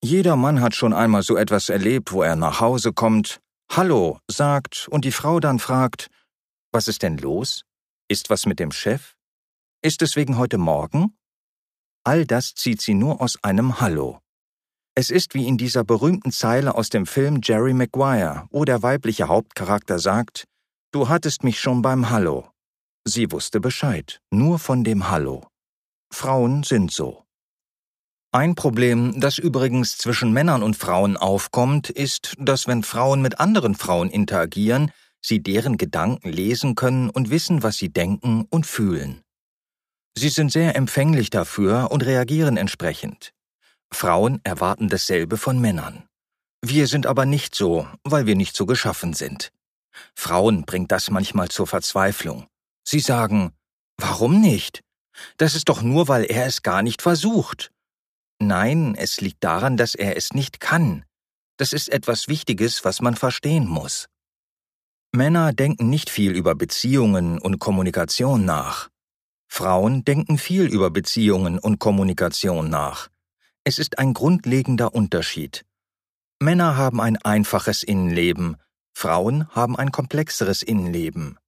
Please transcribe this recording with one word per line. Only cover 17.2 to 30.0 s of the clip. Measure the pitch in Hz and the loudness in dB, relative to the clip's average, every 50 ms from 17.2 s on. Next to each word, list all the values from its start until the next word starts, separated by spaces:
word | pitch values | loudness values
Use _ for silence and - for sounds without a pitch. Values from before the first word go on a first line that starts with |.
| 135 147 147 139 110 | 0 2 0 -2 0
Jerry | - 117 107 117 135 131 | 0 0 2 2 2 2
Maguire, | 127 127 117 - 131 135 135 131 113 92 80 73 73 73 - | 2 0 0 0 0 0 2 2 2 0 -2 -4 -8 -12 -6
wo | - 139 151 | -2 -2 0
der | 139 127 117 101 | 2 0 0 2
weibliche | 123 135 143 - 113 107 - 95 73 | 0 0 0 0 -4 -2 -2 0 2
Hauptcharakter | 82 104 110 _ _ - 98 87 101 104 - - 95 85 | 2 2 2 _ _ -10 -4 -2 -2 -2 0 -2 -4 -2
sagt, | 82 98 95 113 120 - _ - - _ _ _ _ _ _ _ _ _ | 0 0 0 0 0 -4 _ -18 -18 _ _ _ _ _ _ _ _ _
„Du | - 143 135 120 | -2 -2 0 2
hattest | 156 170 - 160 - - - | 0 0 0 -2 -4 0 -2
mich | 131 110 - | -2 -2 0
schon | - 139 127 123 | -2 0 0 2
beim | 113 131 131 131 123 110 | 2 2 2 2 0 0
Hallo.“ | 120 110 95 82 71 64 - - _ _ _ _ _ _ _ _ _ _ _ | 0 0 0 0 -2 -4 -6 -12 _ _ _ _ _ _ _ _ _ _ _
Sie | 101 101 117 117 - | -6 -2 -2 -2 -2
wusste | - 110 - - - 107 | -2 -6 -8 -4 -4 -2
Bescheid, | 98 127 127 - - 147 113 80 73 - - - _ _ | -2 -2 -4 -2 -2 -2 -2 -2 -6 -10 -18 -20 _ _
nur | - 104 127 156 175 165 | 0 2 4 4 2 0
von | - - 135 127 120 | 0 0 0 0 2
dem | 113 110 101 92 92 | 2 0 0 0 0
Hallo. | 95 80 71 67 65 65 - _ _ _ _ _ _ _ _ _ _ _ _ _ - | 0 0 -2 -2 -6 -8 -12 _ _ _ _ _ _ _ _ _ _ _ _ _ -14
Frauen | - - 131 135 131 123 120 131 143 143 | -8 -4 0 2 2 2 2 2 0 0
sind | - 135 113 95 82 | 0 2 2 2 0
so. | - - - 64 - - _ _ _ _ _ _ _ _ _ _ _ _ _ _ _ _ _ _ _ _ _ _ | -2 -4 -6 -6 -8 -12 _ _ _ _ _ _ _ _ _ _ _ _ _ _ _ _ _ _ _ _ _ _
Ein | - 123 139 165 175 | 0 0 2 2 0
Problem, | - - 151 120 113 123 123 120 117 120 123 107 131 | 0 0 0 2 4 2 4 4 2 2 0 0 0
das | 135 139 135 - | 0 0 0 0
übrigens | - 170 131 135 127 135 120 127 123 110 - | -2 0 0 2 0 2 2 0 0 -2 -4
zwischen | - | -6